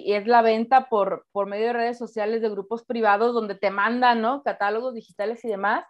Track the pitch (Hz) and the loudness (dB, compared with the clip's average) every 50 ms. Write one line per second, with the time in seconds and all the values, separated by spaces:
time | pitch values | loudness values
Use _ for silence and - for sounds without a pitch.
0 | - - 208 208 202 226 240 233 226 226 220 220 233 233 262 262 254 - 226 208 | -2 -2 -2 0 2 4 4 6 6 4 2 2 2 4 4 4 4 4 0 2
1 | 190 190 170 160 _ _ - 202 196 196 202 208 220 240 240 233 233 240 240 240 | 2 0 -2 -6 _ _ -4 -4 -4 -4 -4 -4 -2 -2 -2 -2 -2 -4 -4 -6
2 | 240 214 - 220 208 214 226 226 226 214 208 196 190 - 233 226 - - 240 233 | -10 -10 -6 -4 -4 -2 -2 -2 -2 -2 -4 -4 -6 -6 -8 -8 -6 -6 -2 0
3 | 220 208 202 202 226 240 240 233 214 202 196 - - 196 196 196 202 226 240 247 | 2 4 4 4 2 0 0 -2 -4 -4 -6 -2 -2 -2 0 0 0 0 2 2
4 | 254 247 233 226 220 233 269 277 277 220 196 - 202 202 214 226 247 262 233 226 | 4 4 4 4 0 -2 -2 -2 -4 -6 -4 -2 -2 -2 -2 -4 -6 -6 -8 -10
5 | 220 _ _ - 202 214 233 233 - 226 202 190 196 202 233 339 359 | -16 _ _ -8 -6 -6 -6 -8 -8 -8 -6 -2 -2 -2 -2 -2 -4